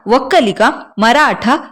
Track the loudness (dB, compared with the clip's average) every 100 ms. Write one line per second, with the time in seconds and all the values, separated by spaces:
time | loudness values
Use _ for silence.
0 | -2 -2 2 0 0 0 0 -2 -10 -2
1 | 0 2 0 0 -2 -2 -4